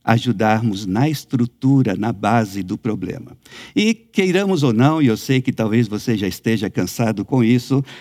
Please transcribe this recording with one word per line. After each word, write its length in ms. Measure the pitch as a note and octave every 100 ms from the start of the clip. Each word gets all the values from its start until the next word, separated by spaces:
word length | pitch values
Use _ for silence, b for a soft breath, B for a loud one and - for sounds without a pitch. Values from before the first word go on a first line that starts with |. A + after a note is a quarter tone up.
ajudarmos 840 | - A#2 B2 G2+ G#2+ G#2+ A#2 G2 G2+
na 220 | G2+ D3+
estrutura, 880 | D3 - B2 A#2+ - C3 C#3 A#2 A2+
na 160 | A2
base 500 | G2 G#2 A#2 G#2 G2
do 160 | F#2 G#2
problema. 600 | A2+ G2 F2+ E2 B2 - B B B
E 200 | - G#3+
queiramos 680 | A3 _ - F#3 F3+ G3 F3+
ou 100 | C#3
não, 280 | A2 C#3 D#3+
e 60 | C3+
eu 80 | G#2+
sei 260 | - C3
que 120 | B2+
talvez 340 | - A2 A2+ A2
você 300 | G#2 - G#2+
já 100 | G2
esteja 420 | - A2+ A2 -
cansado 540 | - F2+ - A2+ G#2
com 180 | - C3
isso, 400 | A2+ B2 A#2+ C3+ C#3 B